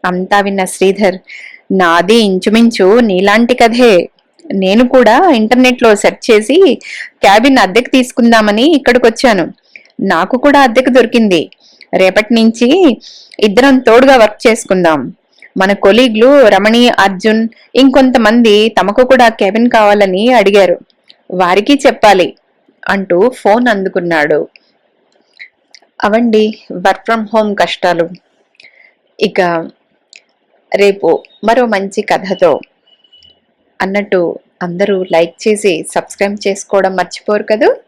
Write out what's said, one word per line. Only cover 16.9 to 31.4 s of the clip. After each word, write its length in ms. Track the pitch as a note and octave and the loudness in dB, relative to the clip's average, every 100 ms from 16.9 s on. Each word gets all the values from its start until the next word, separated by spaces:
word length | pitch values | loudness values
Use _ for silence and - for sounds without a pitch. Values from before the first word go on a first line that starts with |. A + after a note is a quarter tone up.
| - G3 F#3 A3 A3 A3+ _ _ A#3+ | 2 -2 -2 -2 -2 -4 _ _ 0
ఇంకొంతమంది 960 | C4+ C#4 C4 B3+ G#3+ A#3+ A3+ G#3 A3 | 2 2 2 2 0 2 2 2 0
తమకు 340 | G#3+ F#3 G#3 | -2 -2 -2
కూడా 260 | B3 B3+ A#3 | 2 4 2
క్యాబిన్ 400 | A3+ G3 A3 A#3+ | 2 -4 0 0
కావాలని 640 | A#3 G#3 G#3 G3 F#3 A#3 | 2 2 2 0 0 0
అడిగారు, 460 | B3 G3 G3+ F3+ F3+ _ _ _ _ _ | 2 2 2 2 -2 _ _ _ _ _
వారికి 480 | F3+ F3+ F#3 G#3+ C#4+ C4+ | -4 0 0 0 0 0
చెప్పాలి" 460 | A3 G#3+ F#3+ E3+ - _ _ _ _ - | 2 2 2 0 -6 _ _ _ _ -6
అంటూ 400 | G3 F#3+ F3 A#3 | -6 -2 0 0
ఫోన్ 380 | B3 G#3 A3 B3 | -2 0 0 0
అందుకున్నాడు. 800 | G3+ F#3+ F#3 F3 E3 D3+ D3+ - _ _ _ _ _ _ _ _ _ - _ _ _ _ _ | -2 -4 -6 -4 -2 -2 -2 -4 _ _ _ _ _ _ _ _ _ -20 _ _ _ _ _
అవండి 560 | G#3 A3 A#3+ A3 G#3+ G#3+ _ | -2 -2 0 0 -2 -6 _
work 400 | F#3 F#3+ F#3+ - | -4 -4 -4 -4
from 80 | A3+ | -6
home 320 | G#3 A3 G#3+ | -2 -4 -2
కష్టాలు. 560 | G3+ F3 - F3+ E3+ E3+ F3+ _ _ _ _ _ _ _ _ _ - | -4 -4 -2 -4 -2 -4 -8 _ _ _ _ _ _ _ _ _ -6
ఇక 200 | G#3+ - F3+ E3+ E3 _ _ _ _ _ _ _ _ _ _ F#3+ | -6 -2 -2 -4 -8 _ _ _ _ _ _ _ _ _ _ -2
రేపు 480 | G3+ G3 E3 D#3 _ _ | 0 0 -2 -2 _ _